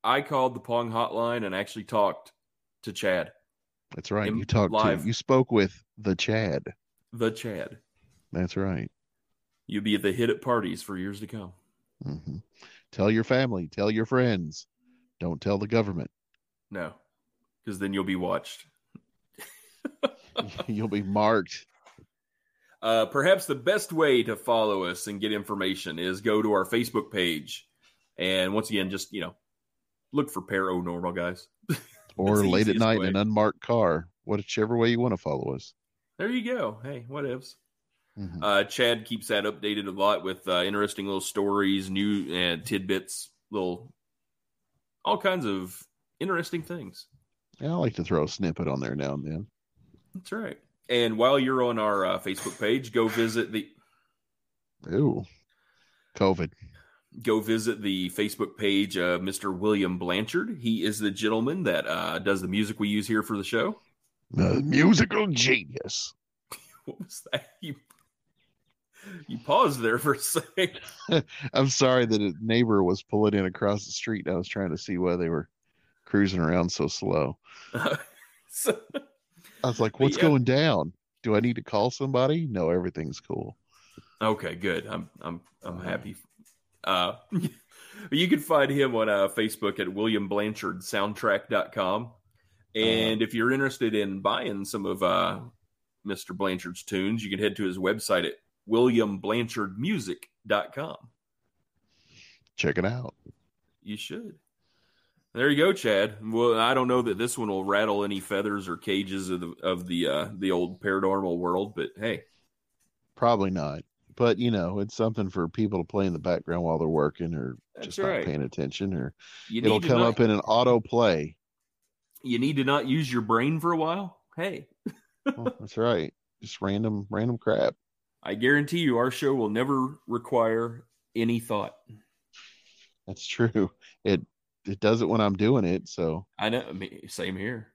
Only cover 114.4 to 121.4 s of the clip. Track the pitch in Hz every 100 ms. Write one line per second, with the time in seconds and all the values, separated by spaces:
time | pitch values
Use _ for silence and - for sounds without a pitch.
114.4 | 120 107 85 98 101 - 113 110 95 92
115.4 | 82 - 107 98 82 101 95 82 90 85
116.4 | - 85 85 80 80 80 73 - 85 80
117.4 | 62 62 _ - - - 190 151 - 76
118.4 | 65 - 69 - 98 87 64 _ - -
119.4 | - 110 113 107 170 120 117 110 113 104
120.4 | - 113 127 120 - 120 113 82 76 -